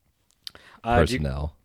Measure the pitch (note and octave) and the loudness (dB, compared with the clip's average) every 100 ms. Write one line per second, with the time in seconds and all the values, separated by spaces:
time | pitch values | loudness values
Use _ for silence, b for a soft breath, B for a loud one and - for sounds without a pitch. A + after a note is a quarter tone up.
0 | _ _ _ _ - - B B A2+ A#2 | _ _ _ _ -20 -20 B B 0 2
1 | D2+ D#2 D2+ C2+ D2+ - | 4 0 -4 -4 -8 -10